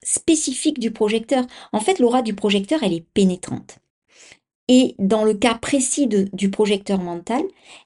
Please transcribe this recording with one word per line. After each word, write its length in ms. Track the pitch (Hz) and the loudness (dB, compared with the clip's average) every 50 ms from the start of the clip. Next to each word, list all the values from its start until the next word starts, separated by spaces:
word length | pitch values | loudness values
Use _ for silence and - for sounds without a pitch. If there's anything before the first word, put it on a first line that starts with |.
| - | -8
spécifique 760 | - - - - - 320 311 - 294 254 - - 311 294 254 | -6 -6 -2 0 2 0 2 0 -4 -4 -4 -2 -2 -2 -2
du 140 | 220 226 220 | -4 -4 -2
projecteur. 520 | - 220 208 220 226 226 - 277 254 247 247 - - - - - | -2 -2 0 0 -2 -2 0 0 0 0 -2 -6 -20 -12 -6 -6
En 80 | 214 | -4
fait, 180 | 214 - 381 - | 0 0 2 2
l'aura 240 | 247 233 247 247 233 | 2 2 2 2 0
du 120 | 220 208 | 0 -4
projecteur, 480 | - - 208 196 202 196 - - 311 233 | -2 0 0 0 0 0 -2 -2 0 0
elle 100 | 190 165 | 0 -2
est 140 | 165 165 _ - | -2 -6 _ 0
pénétrante. 640 | 208 196 185 180 - - - - - - - - _ _ _ _ _ _ _ _ _ - - - _ _ _ _ _ _ - | 2 2 2 2 0 -6 -10 -10 -10 -12 -14 -20 _ _ _ _ _ _ _ _ _ -20 -20 -20 _ _ _ _ _ _ 4
Et 260 | 254 254 254 - - - | 6 6 6 4 0 -2
dans 260 | 196 190 220 214 220 | 0 0 2 2 2
le 100 | 214 214 | 2 0
cas 200 | 202 247 240 226 | 2 0 -2 -2
précis 520 | 233 - - 285 269 254 - - 302 285 | -2 -4 -2 -2 0 0 0 -2 -2 0
de, 220 | 226 208 196 190 196 - | 0 2 0 0 -2 -2
du 160 | 190 202 196 | -2 -2 -2
projecteur 500 | 196 - 214 202 208 196 196 - 196 190 | 0 0 0 0 0 -2 -2 -2 -4 -2
mental, 420 | 180 175 170 175 175 - 226 269 359 392 - _ _ - - - _ | -4 -4 -8 -10 -6 -4 -4 -4 -4 -4 -8 _ _ -20 -20 -20 _